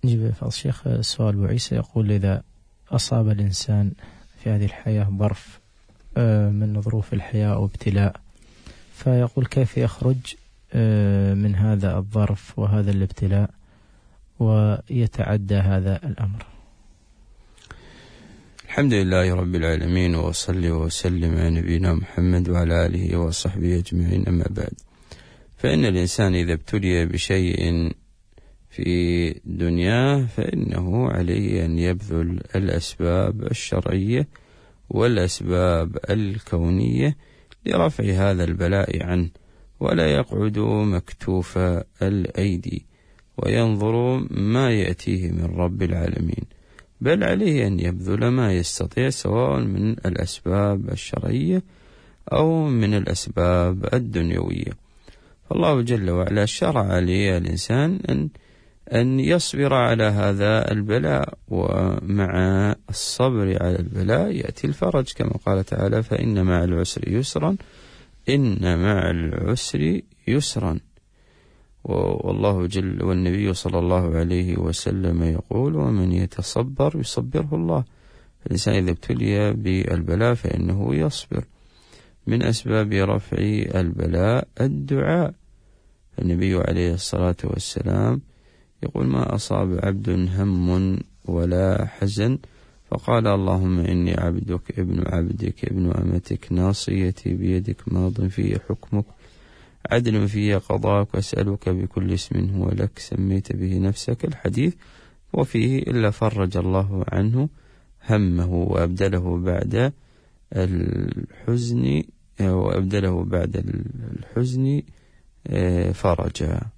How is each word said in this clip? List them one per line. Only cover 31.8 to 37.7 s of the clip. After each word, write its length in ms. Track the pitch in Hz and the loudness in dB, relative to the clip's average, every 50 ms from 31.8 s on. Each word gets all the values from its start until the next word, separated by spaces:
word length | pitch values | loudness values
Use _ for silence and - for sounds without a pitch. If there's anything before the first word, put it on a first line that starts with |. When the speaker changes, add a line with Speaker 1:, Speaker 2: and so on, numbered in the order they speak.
| 85 87 90 90 - - 80 82 82 85 90 87 - - - | 0 0 0 -2 -4 -4 -2 -2 0 0 -2 -6 -8 -4 -2
Speaker 2:
الأسباب 880 | 95 98 92 87 85 - - - - 85 87 87 92 98 95 98 107 - | -2 0 0 0 -2 -4 -6 -6 -2 0 0 2 2 2 0 -2 -2 -4
الشرعية 840 | - - - - - - 92 90 - - 95 95 107 117 131 147 - - - - _ - - - - - - _ - | -4 -4 -6 -4 -2 -2 -2 0 0 0 0 0 0 0 0 -2 -2 -6 -20 -20 _ -20 -20 -20 -20 -20 -20 _ -6
والأسباب 1080 | - - 107 123 123 101 90 90 - - 95 92 90 90 90 90 87 82 82 85 - - - - | -2 2 2 2 4 2 2 0 -2 -4 -4 0 2 2 4 4 2 2 0 -2 -4 -8 -4 -2
الكونية 1080 | 101 107 104 98 92 107 - - - 85 85 85 87 92 107 60 120 123 135 147 147 - - - - - - _ - _ - | -2 -2 0 -2 -4 -8 -6 -4 -2 0 2 2 2 2 2 2 2 2 2 0 0 -2 -8 -20 -20 -20 -20 _ -20 _ -4
لرفع 380 | - | 0